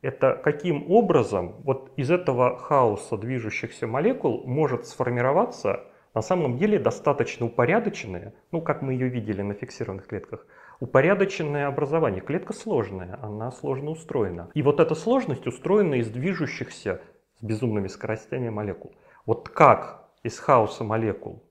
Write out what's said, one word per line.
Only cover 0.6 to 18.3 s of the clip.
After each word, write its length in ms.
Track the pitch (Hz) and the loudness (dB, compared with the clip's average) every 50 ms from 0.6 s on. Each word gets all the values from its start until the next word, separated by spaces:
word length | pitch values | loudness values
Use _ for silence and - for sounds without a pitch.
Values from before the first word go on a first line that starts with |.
| - 175 160 143 - - | -2 -2 -2 -2 0 4
образом 640 | 180 220 226 185 - 143 117 95 104 95 87 87 - - - | 6 6 6 6 6 4 4 4 0 -2 -2 -4 -10 -10 -2
вот 280 | - 131 131 - - - | -2 -2 -2 -2 -12 -6
из 140 | - 135 127 | -4 0 2
этого 480 | 170 180 175 - 135 120 127 123 - - | 2 2 2 0 2 4 4 2 2 -2
хаоса 580 | - - 151 139 127 113 104 95 - - - | -4 2 4 4 6 4 4 0 -4 -6 -6
движущихся 720 | 107 101 120 131 123 110 107 - - - 110 - - - | -6 -4 -4 -4 -4 -4 -6 -6 -6 -8 -8 -8 -6 -6
молекул 580 | 110 110 131 160 220 262 - - 151 110 - - | -4 -2 0 2 2 0 2 0 -2 -2 -2 -4
может 400 | - 123 147 156 139 127 117 - | -4 0 0 0 0 0 -2 -6
сформироваться 1000 | - - - 131 123 123 123 120 131 143 175 226 247 - - - 101 92 - - - - _ _ _ _ | -8 -6 -4 -2 -2 0 2 2 2 4 4 2 0 -2 -4 -2 -2 -2 -2 -6 -12 -20 _ _ _ _
на 80 | 110 107 | -4 0
самом 360 | - 185 180 160 135 120 123 | 0 0 0 2 0 0 2
деле 200 | 175 208 208 185 | 2 2 2 4
достаточно 680 | 131 117 107 - - 147 143 - 120 - - - 120 | 2 2 0 2 0 0 2 2 0 -4 -2 -4 -4
упорядоченное, 880 | 117 - - 123 120 170 226 233 208 - - - 110 92 87 104 107 - _ _ _ - | -4 2 2 2 4 4 2 2 0 -6 -6 -10 -8 -10 -10 -10 -12 -16 _ _ _ -6
ну, 80 | 165 | -6
как 220 | 165 - 147 - - | -2 -2 -2 -2 -2
мы 100 | 135 131 | -4 -2
ее 160 | 127 127 127 | 0 -2 -2
видели 340 | 123 123 107 104 107 95 101 | -2 -4 -4 -4 -4 -4 -2
на 120 | 101 104 | -4 -4
фиксированных 520 | 101 - 123 - - 120 - 95 95 - | -6 -8 -14 -10 -10 -8 -8 -8 -10 -10
клетках, 400 | _ - 98 - - - - - _ - - - - - _ | _ -10 -10 -10 -10 -14 -16 -16 _ -20 -20 -20 -20 -12 _
упорядоченное 880 | - 131 - 131 135 165 202 190 196 196 190 - 165 151 143 143 143 | -12 2 4 4 6 6 4 2 2 0 0 -4 -4 -2 -2 -2 -2
образование. 540 | 143 135 143 151 139 151 165 160 127 98 92 | -2 0 -2 -2 0 2 2 2 2 0 -2
Клетка 320 | - - 143 - - - 208 | -4 -4 -4 -4 -4 -6 -10
сложная, 680 | - - 226 202 139 107 98 98 92 90 87 92 - | -10 -6 -2 0 0 0 0 -4 -10 -10 -10 -12 -12
она 300 | - 107 104 107 110 123 | -10 -10 -8 -6 -8 -8
сложно 400 | 131 - - 143 135 131 139 147 | -8 -8 -6 -4 -4 -4 -4 -8
устроена. 600 | 160 160 - - - 147 110 95 87 85 85 - - | -8 -8 -10 -4 0 0 0 0 -2 -6 -10 -6 -2
И 80 | 151 139 | 2 4
вот 160 | 135 147 - | 4 6 6
эта 160 | 165 160 160 | 4 4 4
сложность 520 | 160 - 226 247 269 233 - 139 - - | -2 0 2 2 2 2 0 -6 -4 -4
устроена 480 | 131 120 - - 160 185 214 208 170 143 | -8 -8 -6 -2 2 4 4 4 4 2
из 140 | 127 120 110 | 0 0 -2
движущихся 880 | 107 123 131 180 196 - 160 - - - - - - - - 104 92 - - - _ _ _ _ _ _ | -4 -4 -2 -2 -2 -2 -4 -6 -4 -8 -10 -10 -10 -8 -4 -4 -4 -4 -6 -18 _ _ _ _ _ _
с 20 | 113 | -6
безумными 460 | 104 110 107 127 120 107 104 98 95 | -4 -4 0 0 0 0 0 -2 -4
скоростями 600 | - - - 107 110 110 - - | -8 -8 -6 -6 -6 -6 -6 -8